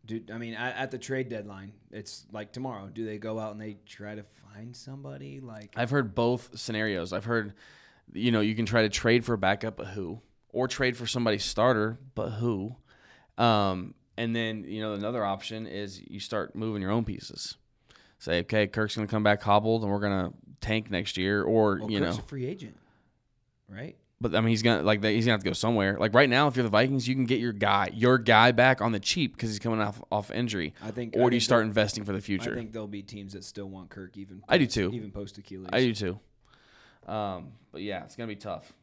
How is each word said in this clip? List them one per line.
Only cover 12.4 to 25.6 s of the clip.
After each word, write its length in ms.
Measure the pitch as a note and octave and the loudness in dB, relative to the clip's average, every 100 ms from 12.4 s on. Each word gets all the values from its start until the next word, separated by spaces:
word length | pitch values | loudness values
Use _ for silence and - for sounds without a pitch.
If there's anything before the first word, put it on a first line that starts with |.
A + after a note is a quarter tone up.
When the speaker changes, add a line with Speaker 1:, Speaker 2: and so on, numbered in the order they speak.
| A#2+ G2+ G2+ B2 _ _ _ - _ - | -2 -2 -4 -10 _ _ _ -20 _ 0
Speaker 2:
Um, 560 | A#2+ G#2+ G2+ F#2 F#2 - _ - | 4 4 2 0 -6 -14 _ -6
and 180 | A#2 A#2 | -2 -2
then, 280 | A2+ A2 D2+ | -2 -6 -8
you 160 | G#2+ | -6
know, 120 | G#2+ | -6
another 320 | G2+ G#2 A#2+ G2+ | -4 -4 -2 -2
option 400 | G2 - A2 G#2+ | -4 -6 -10 -10
is 360 | F#2 G#2 F#2 - | -8 -10 -12 -16
you 120 | G2+ | -14
start 360 | - A2 E2 - | -6 -4 -4 -4
moving 260 | A2 G#2 | -4 -2
your 100 | F#2+ | 0
own 120 | A2 A2 | 0 0
pieces. 520 | F#2+ - - - - _ _ _ - _ _ | -6 -12 -12 -12 -12 _ _ _ -20 _ _
Say, 200 | - F2 | -2 0
"Okay, 260 | F2 A2 G2+ | 2 2 2
Kirk's 280 | - G#2+ - | 0 -2 -2
gonna 120 | G#2 | -2
come 160 | A2 | 2
back 180 | G#2 G#2 | 2 2
hobbled, 420 | G#2 G#2 A2 A2+ | 4 4 4 0
and 80 | G#2 | 0
we're 80 | G2+ | 0
gonna 320 | G2+ F#2+ F2+ - - - | 0 0 -2 -8 -20 -12
tank 280 | - A2 G#2+ | -2 -2 -2
next 260 | F#2+ G2 - | -4 -4 -2
year," 260 | F#2+ G#2 | 0 0
or, 360 | F#2 A2+ G#2+ F#2+ | 2 4 4 2
Speaker 1:
Well, 120 | G#2+ | -2
Speaker 2:
you 80 | G#2 | 0
Speaker 1:
Kirk's 180 | F2+ A2 | 0 -2
Speaker 2:
know. 60 | |
Speaker 1:
a 40 | - | -8
free 180 | C#3 B2+ | -8 -8
agent, 320 | F#3+ A#2+ - _ _ _ _ _ _ _ _ _ | -8 -14 -20 _ _ _ _ _ _ _ _ _
right? 300 | G2 C3+ - _ _ | -14 -14 -16 _ _
Speaker 2:
But, 140 | A#2 E2+ | 0 2
I 40 | |
mean, 120 | A2+ | 4
he's 100 | A2+ | 4
gonna, 200 | A#2 G#2 | 4 4
like, 200 | F2 G#2+ | 2 2
he's 220 | G#2+ G#2+ A2+ | 2 2 4
gonna 80 | |
have 80 | A2 | 2
to 80 | F#2+ | 0
go 40 | |
somewhere. 440 | - | 0